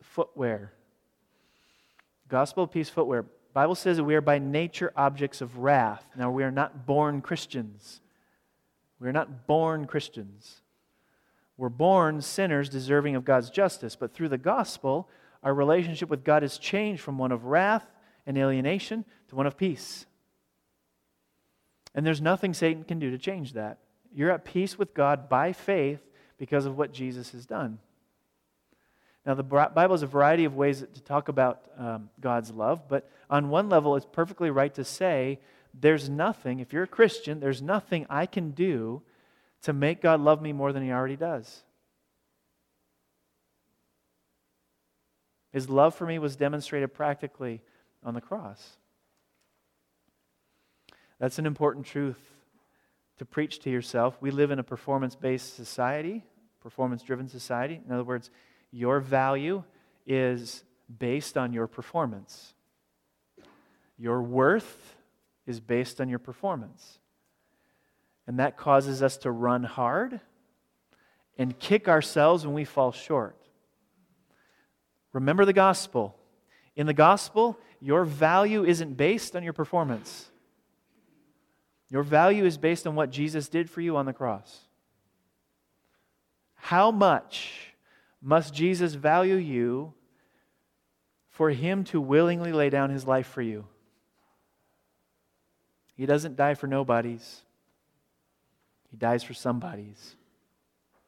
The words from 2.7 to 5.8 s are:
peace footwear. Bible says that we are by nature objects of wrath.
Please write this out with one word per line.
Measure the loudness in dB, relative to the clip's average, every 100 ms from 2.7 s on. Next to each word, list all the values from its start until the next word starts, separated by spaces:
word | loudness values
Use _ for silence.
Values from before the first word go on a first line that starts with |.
peace | -2 -4
footwear. | -2 0 0 -4 _ _
Bible | 0 2 2
says | 0 0
that |
we | 2 2
are |
by | 4 2
nature | 2 -2 -2 -4 -6 0
objects | 0 0 -6 -6
of | -12 -2
wrath. | 2 4